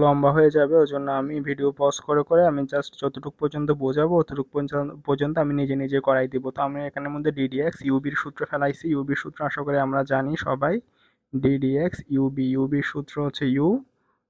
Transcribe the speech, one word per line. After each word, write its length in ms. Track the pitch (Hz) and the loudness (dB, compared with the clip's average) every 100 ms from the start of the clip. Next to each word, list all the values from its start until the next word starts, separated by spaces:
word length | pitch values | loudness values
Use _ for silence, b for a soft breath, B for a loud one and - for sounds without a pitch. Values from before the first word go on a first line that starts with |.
লম্বা 260 | 147 143 143 151 | 6 4 4 6
হয়ে 140 | 156 151 | 4 4
যাবে, 180 | 143 165 | 4 4
ওই 60 | 143 | 4
জন্য 160 | 143 139 135 | 0 -4 -4
আমি 140 | 139 151 143 | -4 -6 -6
ভিডিও 200 | 139 139 135 | -2 -2 2
পজ 140 | 143 - - | 0 0 -2
করে 160 | 147 143 | 0 4
করে 140 | 165 175 | 4 4
আমি 120 | 143 135 | 2 -2
just 200 | 143 - - | -4 -4 -6
যতটুকু 340 | 139 - 147 - | -6 -6 -12 -4
পর্যন্ত 280 | 151 151 147 147 | -4 -2 -2 0
বোঝাবো, 320 | 131 143 160 175 | 0 0 2 2
অতটুকু 280 | 156 143 131 147 | 0 -4 -4 -4
পর্যন্ত, 340 | 143 143 143 151 - | -4 -4 -4 -6 -2
পর্যন্ত 260 | 139 147 160 | 0 0 0
আমি 80 | 147 143 | 0 0
নিজে 140 | 139 135 | 0 -2
নিজে 160 | 135 139 135 | 0 0 2
করাই 200 | 131 131 | 2 0
দিব। 120 | 135 131 139 | -4 -6 -4
তো 40 | 139 | -4
আমি 120 | 143 143 | -4 -8
এখানের 220 | 139 143 | -8 -8
মধ্যে 160 | 147 151 143 | -2 -2 0
ডি 60 | 131 | -2
ডি 60 | 131 160 | 0 -4
এক্স 120 | - 135 | -2 0
ইউ 80 | 135 | 0
বির 120 | 139 143 | -2 -6
সূত্র 180 | 147 - 147 | -8 -8 -6
ফেলাইছি, 340 | 147 143 139 165 | -2 -2 -2 -2
ইউ 80 | 147 139 | -2 -2
বির 100 | 139 | -4
সূত্র 160 | 151 - 147 | -6 -6 -6
আশা 120 | - 147 | -4 -2
করি 100 | 143 135 | 0 0
আমরা 140 | 135 139 | 0 0
জানি 200 | 135 135 160 - | 0 -2 -4 -4
সবাই। 280 | 135 143 220 - _ _ _ _ | 0 0 -2 -6 _ _ _ _
ডি 220 | 131 131 139 | 0 2 2
ডি 80 | 135 135 | 0 0
এক্স 140 | 175 - - | -2 -4 -4
ইউ 100 | 139 135 139 | 0 0 0
বি, 100 | 131 | -2
ইউ 80 | 131 135 | 0 0
বির 140 | 143 - | -2 -2
সূত্র 220 | 147 143 147 147 | -6 -8 -6 -6
হচ্ছে 180 | - 139 135 | 0 2 4
ইউ 120 | 160 247 269 _ _ _ | 4 4 -2 _ _ _